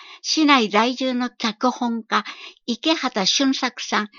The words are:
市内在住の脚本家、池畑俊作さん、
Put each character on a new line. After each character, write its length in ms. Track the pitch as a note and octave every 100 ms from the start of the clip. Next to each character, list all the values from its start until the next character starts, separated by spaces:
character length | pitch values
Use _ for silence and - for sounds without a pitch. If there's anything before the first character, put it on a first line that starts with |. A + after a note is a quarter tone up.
| - -
市 240 | - D#4+ D4
内 220 | C#4 G#3
在 240 | G#3 A#3+
住 200 | B3 C4
の 160 | B3 B3
脚 400 | - A3+ G#3+ B3+
本 320 | - A#3+ A#3
家、 220 | - G#3 - - - - -
池 280 | A3+ D#4
畑 320 | D#4+ C4 G#3+ F#3+
俊 280 | - C4+
作 280 | C4+ B3 -
さ 200 | - -
ん、 60 | G#3